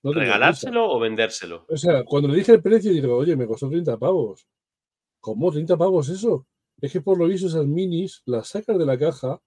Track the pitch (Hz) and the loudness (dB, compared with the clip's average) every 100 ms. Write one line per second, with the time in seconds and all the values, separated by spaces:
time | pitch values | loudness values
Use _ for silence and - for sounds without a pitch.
0 | 139 143 101 104 143 233 254 240 220 127 | -2 0 2 4 4 2 -2 0 0 0
1 | 113 110 110 - 90 85 - 156 170 139 | 0 0 -2 -4 -12 -14 -10 -2 0 0
2 | - 143 143 160 196 220 190 220 202 165 | 0 0 2 0 6 6 6 2 4 0
3 | 135 120 156 147 113 110 139 165 165 131 | 2 0 0 -2 -2 -4 -4 -4 -4 -2
4 | 165 185 110 95 _ _ _ _ _ _ | -2 0 -2 -8 _ _ _ _ _ _
5 | _ _ - 107 175 151 160 170 185 180 | _ _ -10 -2 -2 -2 -2 0 2 2
6 | 135 190 226 143 _ _ _ _ 139 180 | -2 -4 -2 -2 _ _ _ _ -6 -4
7 | - 180 170 190 185 160 143 160 190 165 | 0 2 2 0 -2 -2 0 0 -2 -2
8 | 190 - - 120 110 202 220 196 147 131 | -6 -10 -6 -6 -4 -8 -2 0 0 0
9 | 151 143 131 - | -2 -2 -8 -8